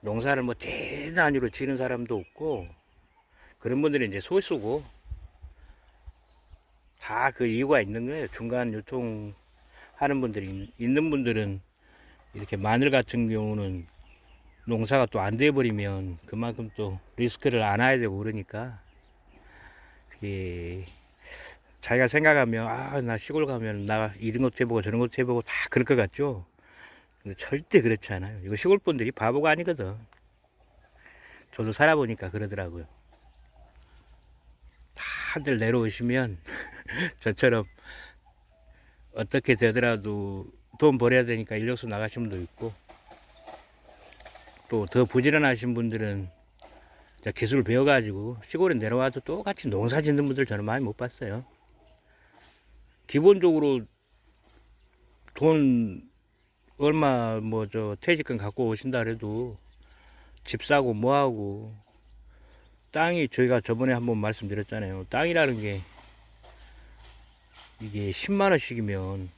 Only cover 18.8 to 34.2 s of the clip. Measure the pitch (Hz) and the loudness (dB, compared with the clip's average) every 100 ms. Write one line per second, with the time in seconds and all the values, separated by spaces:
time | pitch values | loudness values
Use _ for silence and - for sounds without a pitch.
18.8 | - - _ _ _ - - - - - | -20 -20 _ _ _ -20 -20 -20 -20 -20
19.8 | - - _ - 101 98 92 87 85 92 | -20 -20 _ -12 -8 -6 -6 -8 -8 -10
20.8 | 85 - _ _ - - - - _ _ | -12 -20 _ _ -20 -18 -18 -20 _ _
21.8 | - 120 127 151 151 143 123 113 113 117 | 0 2 4 6 6 6 4 2 -2 -4
22.8 | 135 139 120 113 - 147 147 123 110 104 | -4 -4 -2 -4 -2 -2 0 -2 -4 -4
23.8 | 101 107 110 98 113 117 131 - 120 117 | -2 0 0 -2 -4 0 0 2 0 2
24.8 | 101 113 120 - 123 120 - - - - | 0 0 0 0 0 0 -2 -6 0 2
25.8 | 123 127 101 - 143 110 - _ _ - | 4 4 4 0 -4 -4 -12 _ _ -20
26.8 | - - _ _ 104 95 - 139 160 190 | -20 -20 _ _ -14 -12 -4 -4 4 4
27.8 | 117 110 - 95 95 107 92 107 180 202 | 6 2 -2 -6 -6 -8 -6 -2 2 2
28.8 | - 143 113 - 110 135 156 156 175 156 | 2 -2 -2 0 0 2 2 2 0 -4
29.8 | 95 107 110 _ _ _ _ _ _ _ | -6 -8 -16 _ _ _ _ _ _ _
30.8 | _ _ - - - - _ - 110 107 | _ _ -20 -20 -20 -20 _ -6 -4 4
31.8 | 151 156 123 110 95 101 107 101 90 85 | 4 4 0 -4 -8 -6 -6 -6 -8 -10
32.8 | 80 _ _ _ _ _ - _ - - | -14 _ _ _ _ _ -20 _ -20 -20
33.8 | - - _ - | -20 -20 _ -20